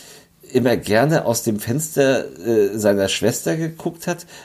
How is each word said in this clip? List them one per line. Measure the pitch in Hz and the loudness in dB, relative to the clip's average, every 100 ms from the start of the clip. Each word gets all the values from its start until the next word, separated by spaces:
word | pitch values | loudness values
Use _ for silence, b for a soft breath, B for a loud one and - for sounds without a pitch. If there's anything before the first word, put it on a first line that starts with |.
| B B B _ - | B B B _ -4
immer | 131 123 110 | 0 2 0
gerne | - 107 143 156 | 2 2 4 2
aus | - 117 | 0 -2
dem | - 104 | -2 -4
Fenster, | - 131 160 147 135 120 - 65 98 | -4 -4 -2 0 2 2 -2 -6 0
äh, | 113 101 107 | 2 2 2
seiner | 104 101 95 | 2 2 0
Schwester | - 104 - 170 160 | 0 0 0 -4 -4
geguckt | 160 160 170 160 - | -4 -6 -8 -6 -8
hat, | 170 - B | -8 -12 B